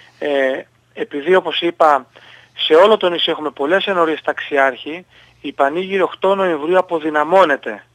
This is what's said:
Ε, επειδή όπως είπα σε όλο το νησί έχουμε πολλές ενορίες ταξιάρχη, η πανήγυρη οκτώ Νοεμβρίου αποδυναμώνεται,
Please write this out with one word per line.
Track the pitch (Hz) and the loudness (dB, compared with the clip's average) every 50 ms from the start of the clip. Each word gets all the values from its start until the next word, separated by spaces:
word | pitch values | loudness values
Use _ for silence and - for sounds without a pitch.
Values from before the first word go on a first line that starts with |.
| - _ _ _ | -20 _ _ _
Ε, | - 147 143 139 135 131 131 156 - _ _ _ _ _ _ | -4 -2 0 0 0 0 -2 -4 -8 _ _ _ _ _ _
επειδή | - 156 - - 143 139 165 185 | -10 -10 -8 -8 -6 0 2 2
όπως | 185 180 165 147 - | 2 2 0 -6 -2
είπα | 175 170 170 _ 165 151 147 135 123 _ _ - - - - - - _ _ | -4 -4 0 _ 2 2 2 2 -2 _ _ -20 -20 -20 -20 -20 -20 _ _
σε | - - - 151 | -8 0 4 6
όλο | 160 190 214 220 | 6 6 6 4
το | 208 196 180 | 2 0 -2
νησί | 175 160 - - | -2 -2 -4 -4
έχουμε | 160 147 151 147 | -4 -4 -6 -8
πολλές | - - 139 147 180 196 190 | -6 -4 -2 0 0 0 0
ενορίες | 208 196 175 165 160 156 139 | -2 0 0 0 0 -2 -4
ταξιάρχη, | - - 143 - - - 147 139 135 135 127 - - 147 156 180 180 _ _ - _ _ _ _ | -4 -6 -6 -6 -8 -4 0 0 0 0 -2 -4 -12 -12 -12 -12 -16 _ _ -20 _ _ _ _
η | - 147 | -14 -14
πανήγυρη | 135 - 139 139 151 175 190 190 196 196 | -2 0 -2 0 0 -4 -6 -4 -2 -2
οκτώ | 175 151 - _ - 190 196 | -2 -2 -4 _ 0 0 0
Νοεμβρίου | 196 190 185 165 143 143 160 180 185 | 2 0 -2 -2 -2 -2 0 2 2
αποδυναμώνεται, | 180 185 175 160 147 160 151 151 147 156 175 190 185 160 143 127 - 123 107 101 - _ _ | 2 0 -4 -4 -4 -2 0 0 0 2 4 4 4 4 2 -2 -4 -10 -12 -12 -16 _ _